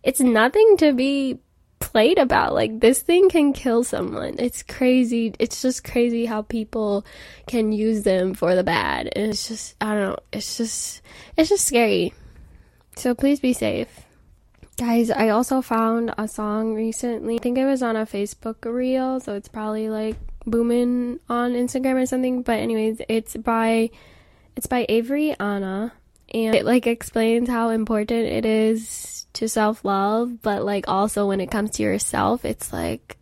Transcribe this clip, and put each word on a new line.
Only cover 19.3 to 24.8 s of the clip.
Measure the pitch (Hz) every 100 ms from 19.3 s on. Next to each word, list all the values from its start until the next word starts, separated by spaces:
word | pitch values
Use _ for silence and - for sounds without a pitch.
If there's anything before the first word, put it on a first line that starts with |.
it's | 202 -
probably, | 220 214 214 220
like, | 214 220 220 - - -
booming | 226 233 240 247 247 240 247 -
on | 240 247
Instagram | 240 247 262 262 262
or | 254
something. | 254 254 254
But | 247 220
anyways, | 226 220 220 220 -
it's | 220 220 -
by, | 226 226 226 226 226 - - - _ _ _ -
it's | -
by | 247